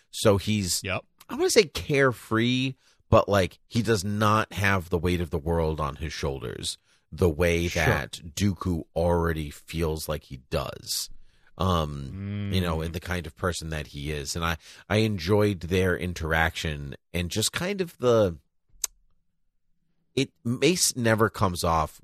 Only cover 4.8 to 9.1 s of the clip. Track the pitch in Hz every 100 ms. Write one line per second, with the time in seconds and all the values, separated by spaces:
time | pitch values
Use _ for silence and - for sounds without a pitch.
4.8 | 85 90 87 87 85 82 73 82 80 78
5.8 | 71 76 78 - 71 67 60 50 - -
6.8 | _ _ _ 78 90 76 87 85 85 85
7.8 | 78 76 60 - 85 - 101 87 92 82
8.8 | - 82 87